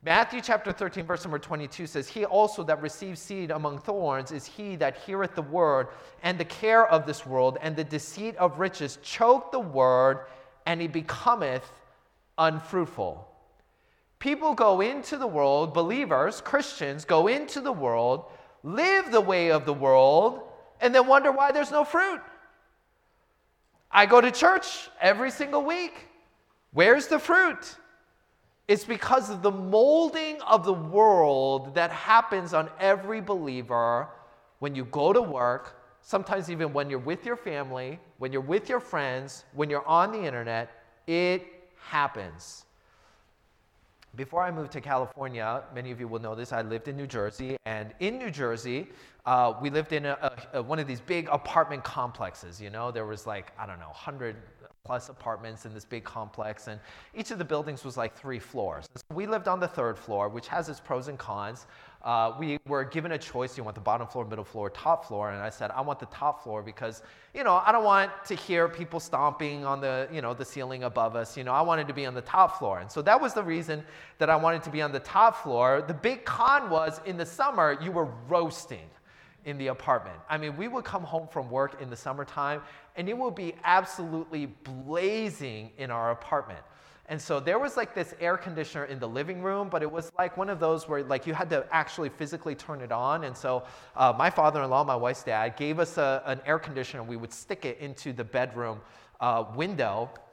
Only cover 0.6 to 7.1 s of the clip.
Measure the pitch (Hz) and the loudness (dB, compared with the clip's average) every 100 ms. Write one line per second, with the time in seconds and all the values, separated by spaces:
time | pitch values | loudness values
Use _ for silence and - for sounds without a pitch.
0.6 | 208 180 190 190 165 175 185 151 - 156 | 0 -4 -4 -6 -4 -4 -2 -6 -4 -6
1.6 | 147 - 170 151 135 226 208 185 214 208 | -6 -10 -8 -6 -6 -4 2 6 4 2
2.6 | 160 151 151 - 190 175 - 196 175 151 | 0 0 0 -8 -12 -12 -10 -8 -4 -2
3.6 | 151 143 - 202 170 135 131 151 - - | -4 -6 -6 -2 0 -2 -4 -10 -12 -12
4.6 | 208 180 147 135 - 196 190 - 147 165 | -10 0 -2 -2 -8 -4 -2 -4 -4 2
5.6 | 165 139 123 - - - 170 180 170 - | 4 4 0 -6 -20 -6 -4 -2 -4 -2
6.6 | 220 226 226 160 147 | 6 6 8 4 2